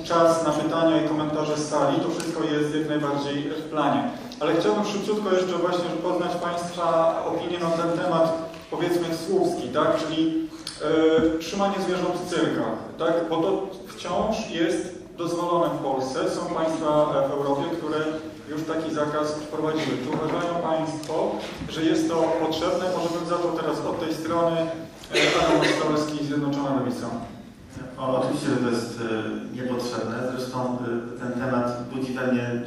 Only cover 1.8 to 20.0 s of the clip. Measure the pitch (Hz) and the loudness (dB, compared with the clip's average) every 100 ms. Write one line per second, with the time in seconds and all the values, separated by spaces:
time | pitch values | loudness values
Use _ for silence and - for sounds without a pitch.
1.8 | 139 160 170 - 165 160 151 147 151 156 | 2 2 0 -2 -4 -2 0 2 2 0
2.8 | 151 151 143 143 143 143 147 156 - 156 | 0 0 0 0 -2 -2 -4 -6 -4 0
3.8 | 139 123 120 - - - 151 165 208 208 | 2 2 0 -4 -10 -2 0 2 4 2
4.8 | 208 202 - 208 202 180 180 170 175 180 | 0 -2 0 0 2 2 2 0 0 0
5.8 | 170 165 175 175 170 175 170 170 170 175 | 0 -2 0 0 0 -2 -2 -2 -4 -2
6.8 | 165 165 165 160 - - 175 175 170 165 | 2 4 4 2 0 -2 -2 -2 0 2
7.8 | 170 165 180 165 165 - - - - - | 2 2 2 4 4 2 -4 -10 -8 -2
8.8 | - 170 170 165 196 180 - - 123 151 | 2 2 0 -2 0 2 2 0 -2 2
9.8 | 160 - 156 156 160 160 160 - - - | 4 2 0 0 2 0 -2 -8 -12 -6
10.8 | 156 160 160 160 160 160 - 196 196 190 | 2 4 6 6 4 2 -2 0 2 2
11.8 | 175 180 175 175 - 165 156 160 - - | 0 0 0 -2 -2 0 2 2 -2 -4
12.8 | - - 165 170 160 165 175 - - - | -8 -2 2 2 2 2 2 0 -2 -8
13.8 | - - 180 180 214 226 - 165 165 - | -14 -10 -4 0 0 -2 -2 0 0 0
14.8 | - - - - 170 170 170 170 151 147 | -4 -10 -14 -6 -4 -2 2 2 2 0
15.8 | 139 131 127 165 339 - - - 214 156 | -2 -2 -2 0 -2 -2 -2 0 0 0
16.8 | 156 151 151 139 139 139 143 143 170 165 | 2 4 4 2 2 0 0 0 0 -4
17.8 | 156 156 156 156 - - 135 151 156 160 | -2 -2 -2 -4 -8 -12 -8 -6 -4 -4
18.8 | 156 156 147 151 151 151 - 156 156 156 | -2 -2 0 0 -2 -4 -6 -2 -2 0
19.8 | 135 127 | 0 -2